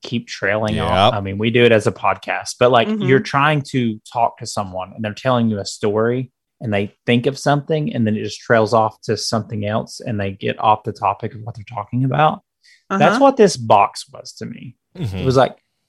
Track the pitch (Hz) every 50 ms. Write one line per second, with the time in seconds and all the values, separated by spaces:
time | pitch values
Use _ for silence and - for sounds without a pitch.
0 | - - - 120 - - - - - 98 101 107 110 107 107 107 104 107 110 92
1 | 98 - 110 104 101 98 95 101 110 117 113 123 120 117 113 107 98 117 - -
2 | - 98 95 - - - 92 92 95 - - - 127 123 127 117 113 104 220 214
3 | 202 127 131 131 - - - 135 139 151 156 147 135 - - 131 120 117 107 107
4 | - - - 120 117 117 - - 123 107 - 110 101 95 92 92 92 95 - -
5 | 110 104 104 - - 131 127 120 117 113 107 98 95 - - - - 107 101 110
6 | 110 120 123 127 131 - _ _ _ _ _ _ - 113 101 101 101 95 - _
7 | _ - 120 120 117 143 135 - - 147 143 147 143 - 160 151 151 151 - 127
8 | 113 107 107 110 110 104 - - - - 123 113 110 101 120 113 107 107 - _
9 | - - 107 101 - - - 110 110 - 117 104 104 104 107 117 127 - - -
10 | - - 117 101 98 98 95 - - 117 - - - 113 107 - - 110 98 -
11 | 104 98 101 - - 107 - 107 110 110 - 113 101 - 117 104 101 - - 123
12 | 131 131 131 143 151 156 - 190 _ _ _ _ _ _ _ _ _ - 196 196
13 | - - 214 254 269 269 269 269 214 185 - 131 117 110 113 101 101 - - -
14 | - - - - - - - - 117 113 - - - 127 - _ _ _ _ 180
15 | 165 104 95 185 147 135 123 131 123 - - - _ _ _ _ _